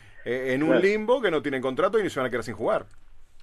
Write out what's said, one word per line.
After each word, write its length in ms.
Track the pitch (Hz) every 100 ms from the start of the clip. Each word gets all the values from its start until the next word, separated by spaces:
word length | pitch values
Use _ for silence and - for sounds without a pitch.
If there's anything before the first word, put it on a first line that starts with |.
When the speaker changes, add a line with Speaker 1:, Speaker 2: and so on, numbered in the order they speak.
| - -
Speaker 1:
eh, 300 | 117 123 131
en 80 | 131
un 80 | 156
Speaker 2:
Claro. 140 | -
Speaker 1:
limbo 360 | 190 214 214 262
que 120 | 214
no 100 | 156
tienen 220 | 147 135
contrato 360 | 131 127 185 220
y 80 | 180
se 80 | 143
van 80 | 127
a 20 |
quedar 140 | 120
sin 100 | 113
jugar. 320 | 107 131 208 - - - - - -